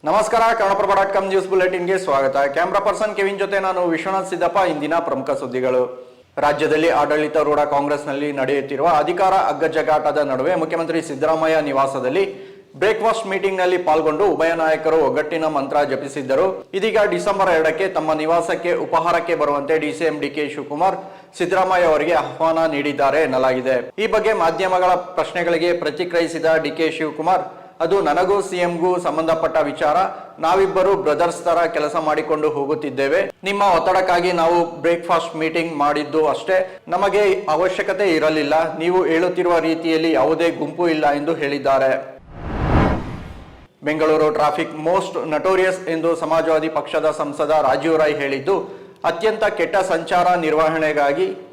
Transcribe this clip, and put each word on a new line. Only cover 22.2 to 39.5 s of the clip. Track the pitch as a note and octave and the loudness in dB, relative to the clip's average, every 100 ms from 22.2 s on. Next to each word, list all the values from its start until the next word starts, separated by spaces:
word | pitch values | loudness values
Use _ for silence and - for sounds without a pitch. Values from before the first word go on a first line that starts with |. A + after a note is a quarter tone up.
| C#3 C3+ D#3+ D#3+ D#3+ | 0 -2 0 2 0
ನೀಡಿದ್ದಾರೆ | C#3+ D3 C#3 C#3 C#3+ | 0 -4 0 2 2
ಎನ್ನಲಾಗಿದೆ. | D3+ C3 C3 B2+ B2+ B2+ A#2+ - | 2 2 0 0 0 -2 -2 -4
ಈ | G#3+ | 0
ಬಗ್ಗೆ | G#3+ G#3 | 0 2
ಮಾಧ್ಯಮಗಳ | G#3+ A3 A3 F#3+ F#3 F3+ F3+ | 2 0 0 0 2 2 2
ಪ್ರಶ್ನೆಗಳಿಗೆ | - - D3 F3+ E3+ E3+ F3 | -2 -4 -4 -2 0 0 0
ಪ್ರತಿಕ್ರಿಯಿಸಿದ | E3+ D3+ C#3+ F3 E3+ E3 E3 D#3+ D#3+ | 0 -2 -4 -2 0 -2 -2 0 0
ಡಿ | D3 | 0
ಕೆ | D#3 D#3+ | -2 -2
ಶಿವಕುಮಾರ್, | - D#3 D3 D#3 F#3 - - - - | -2 -6 -4 0 0 -2 -14 -20 -6
"ಅದು | E3 G3 | 0 2
ನನಗೂ | D#3+ D3+ F#3 G3+ | 2 0 2 0
ಸಿ | F#3+ F3+ | -2 -2
ಎಂಗೂ | F3 E3+ F3+ F3+ | -2 0 0 0
ಸಂಬಂಧಪಟ್ಟ | E3+ D3+ D#3+ D#3+ D#3+ D#3+ | -2 -2 0 0 0 0
ವಿಚಾರ. | D3 C#3 D#3+ D#3 F#3+ - - - | 0 0 0 2 0 -4 -16 -6
ನಾವಿಬ್ಬರು | D#3+ F#3+ F#3+ F#3 F#3 | 0 2 2 2 2
ಬ್ರದರ್ಸ್ | G3 D3 D3 E3+ - | 2 0 2 0 0
ತರ | F3 E3 E3 | 0 2 2
ಕೆಲಸ | D#3 D3+ E3 | 0 -2 -2
ಮಾಡಿಕೊಂಡು | D#3 D3+ D#3 D3+ D3+ | 0 -2 0 0 0
ಹೋಗುತ್ತಿದ್ದೇವೆ. | D3 C#3 D#3 D3+ B2+ C#3 E3 G3+ - | -2 -2 -4 -4 -2 0 0 -2 -6
ನಿಮ್ಮ | F#3+ G3+ | -6 0
ಒತ್ತಡಕ್ಕಾಗಿ | G3+ E3+ D#3+ F#3 F#3 F3 F3+ | 2 2 2 2 2 2 2
ನಾವು | E3+ E3 F3 E3+ - | 2 2 2 0 -2
ಬ್ರೇಕ್‌ಫಾಸ್ಟ್ | D#3 E3+ E3+ E3+ D#3+ D#3+ | 0 0 2 -2 0 -4
ಮೀಟಿಂಗ್ | D#3+ E3 E3 D3+ | -2 -2 -4 -2
ಮಾಡಿದ್ದು | C#3+ D3 D3 D#3 D3+ | 0 0 -2 0 0
ಅಷ್ಟೇ. | C3 - F#3 F#3 - - | 0 0 0 0 -8 -6
ನಮಗೆ | F3 G3+ F#3+ G#3 F#3+ - | -2 0 2 2 2 0
ಅವಶ್ಯಕತೆ | D#3 F#3 F3+ F#3+ F#3 G3+ D#3+ | 0 0 -2 -4 0 2 2
ಇರಲಿಲ್ಲ. | D#3 D#3 C#3+ D#3 E3 E3 | 2 0 0 0 0 -2
ನೀವು | E3 F3+ | 0 2
ಹೇಳುತ್ತಿರುವ | F3 D#3+ F3+ F3+ F3 | 2 2 0 0 2